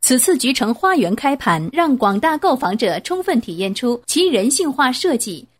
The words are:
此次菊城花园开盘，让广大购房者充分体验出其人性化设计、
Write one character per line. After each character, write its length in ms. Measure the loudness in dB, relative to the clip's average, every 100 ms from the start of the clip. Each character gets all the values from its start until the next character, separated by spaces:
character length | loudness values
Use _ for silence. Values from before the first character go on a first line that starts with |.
此 160 | 0 2
次 180 | 2 2
菊 160 | 0
城 220 | -2 -2
花 220 | 0 0 2
园 180 | 2
开 220 | 0 0 0
盘， 340 | 0 -2 -2
让 240 | 0 0 2
广 240 | 2 0
大 160 | 0 0
购 200 | 0 0
房 200 | 0 -2
者 240 | -2 -2
充 200 | -4 -4
分 180 | -2 -2
体 180 | -2 -4
验 180 | -6 -2
出 260 | -2 -2 -2
其 200 | 0 2
人 220 | 2 0
性 220 | 0 0
化 200 | 0 0
设 240 | 0 0 0
计、 300 | -2 -10 -16 _